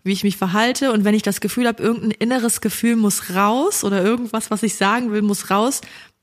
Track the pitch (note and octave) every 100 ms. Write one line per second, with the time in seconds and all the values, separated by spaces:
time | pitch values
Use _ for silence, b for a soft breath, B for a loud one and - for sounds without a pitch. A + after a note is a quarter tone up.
0 | F#3 G3 G3+ F#3 F#3 G3+ A#3 B3+ C4+ G#3+
1 | G3+ G#3+ G3+ G3 G3 - A#3+ A#3 G3+ A#3
2 | A3 - A3+ B3+ A#3 - G#3+ - A#3 A#3
3 | G#3 - - F#3 G#3 B3 F4 G4+ G3+ G3
4 | G3 A#3+ A#3 A3 - G#3 A3 - G3 A#3
5 | A#3+ G#3 G#3 G3 - G3 A#3+ C#4 B B
6 | B _